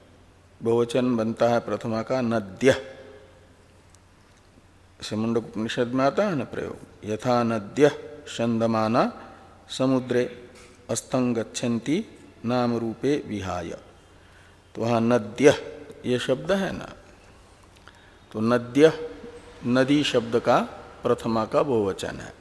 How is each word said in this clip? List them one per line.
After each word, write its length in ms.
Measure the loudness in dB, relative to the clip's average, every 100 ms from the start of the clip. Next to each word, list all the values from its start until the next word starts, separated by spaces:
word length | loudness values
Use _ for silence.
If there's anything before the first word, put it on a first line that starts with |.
| -20 -20 -20 -20 -20 -6
बहुवचन 540 | 0 2 2 0 0 0
बनता 300 | -2 2 2
है 120 | 2
प्रथमा 420 | 0 -4 -2 -4
का 200 | -2 -2
नद्य, 760 | 0 -2 -4 2 4 4 -4 -18 -20 -20 -20 -20 -20 -20 -20 -20 -20 -20 -20 -20 -20 -20 -20 -20 _ _ _ _
से 140 | -6 -4
मुंडक 220 | 0 0
उपनिषद 500 | -2 -6 -4 -2 0
में 180 | 2 2
आता 180 | 2
है 120 | 0 -2
ना 80 |
प्रयोग, 340 | -4 -6 -8 -10 -16 -12 -6
यथा 380 | -4 2 2
नद्य 760 | 2 -2 -4 4 4 4 -12 -16 -14
शंदमाना 1080 | -4 0 2 2 2 2 2 2 -2 -18 -20 -20 -20 -14
समुद्रे 800 | -2 0 0 0 -2 -2 -6 -20 -20 -20 -20 -6
अस्तं 460 | -6 -2 -2 0 -2
गच्छन्ति 720 | -4 -4 -2 -2 -2 -2 -4 -16 -20 -10 -2
नाम 320 | 0 0 -2
रूपे 460 | -4 -2 0 0 -2
विहाय। 500 | -8 -6 -6 -8 -12 -16 -20 -20 -20 -20 -20 -20 -20 _ -6
तो 60 |
वहाँ 200 | 0 2
नद्य 800 | 4 2 0 6 6 6 -4 -16 -18 -10 -2
ये 140 | -2
शब्द 320 | 0 -4 0
है 260 | -2 -2 -6
ना, 160 | -12 -16 -20 -20 -20 -20 -20 -20 -20 -20 -20 -20 -20 -20 -10
तो 80 | -2
नद्य 680 | 2 2 2 6 6 6 -10 -12 -18 -18 -20 -8 0
नदी 380 | 2 4 4
शब्द 360 | 4 0 2 0
का 300 | 4 2 2 -8 -18 -6
प्रथमा 420 | 0 0 2 0 2
का 180 | 0
बहुवचन 560 | 2 2 0 -2 -8 -10
है। 180 | -14 -18